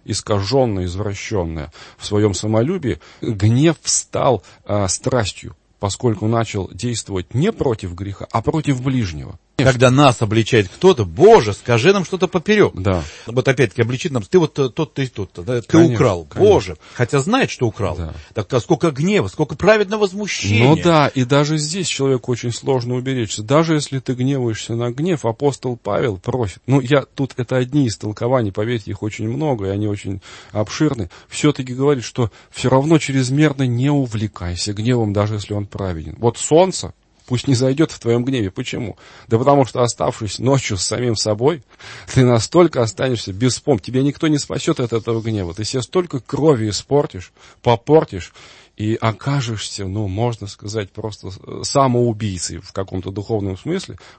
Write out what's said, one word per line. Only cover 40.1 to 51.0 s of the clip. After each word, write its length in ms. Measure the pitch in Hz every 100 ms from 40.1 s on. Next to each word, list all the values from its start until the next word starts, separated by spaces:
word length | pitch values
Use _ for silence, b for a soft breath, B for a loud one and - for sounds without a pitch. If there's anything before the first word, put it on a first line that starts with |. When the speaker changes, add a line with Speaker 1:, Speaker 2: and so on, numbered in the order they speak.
| - 107 -
Speaker 1:
ночью 360 | 123 135 - 98
с 60 |
самим 320 | - 107 123
собой, 480 | 107 110 104 131 165 - B B B -
ты 120 | -
настолько 580 | 123 117 - 170 170 139
останешься 500 | 113 - 131 117 -
без 300 | 95 127 -
пом-, 140 | - 123
тебя 240 | - 127
никто 240 | 139 - 160
не 100 | 147
спасет 440 | - - - 151
от 120 | 120
этого 300 | 117 110 113
гнева. 320 | 110 107 87
Ты 80 | 95
себе 200 | 104 131
столько 360 | 117 185 180 131
крови 500 | - 143 156 127 110
испортишь, 600 | 98 - 143 147 92 - b b b
попортишь, 720 | - 117 - 156 147 92 - B B B B -
и 200 | 107 113
окажешься, 840 | 113 104 139 139 120 107 - - 95
ну, 220 | 101 101
можно 400 | 95 120 113 98
сказать, 420 | - 104 107 95
просто, 380 | -